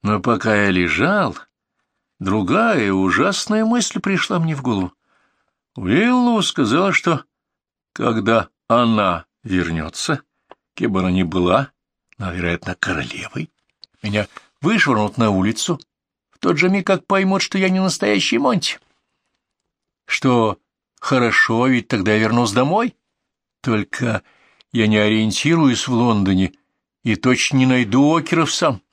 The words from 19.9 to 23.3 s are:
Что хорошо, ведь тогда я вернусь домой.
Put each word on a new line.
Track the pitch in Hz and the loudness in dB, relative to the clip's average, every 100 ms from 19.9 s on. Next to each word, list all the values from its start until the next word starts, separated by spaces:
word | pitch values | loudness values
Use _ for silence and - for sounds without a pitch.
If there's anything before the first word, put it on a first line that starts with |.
| _ - | _ -10
Что | - 135 123 113 98 _ _ _ _ | -2 2 2 2 -2 _ _ _ _
хорошо, | - 131 120 104 - 113 127 | -2 0 2 2 0 0 2
ведь | 127 - | 0 -2
тогда | 110 95 | -2 2
я | 107 | 2
вернусь | 110 117 117 | 2 2 2
домой. | 107 139 196 233 _ _ _ _ | 0 0 0 -2 _ _ _ _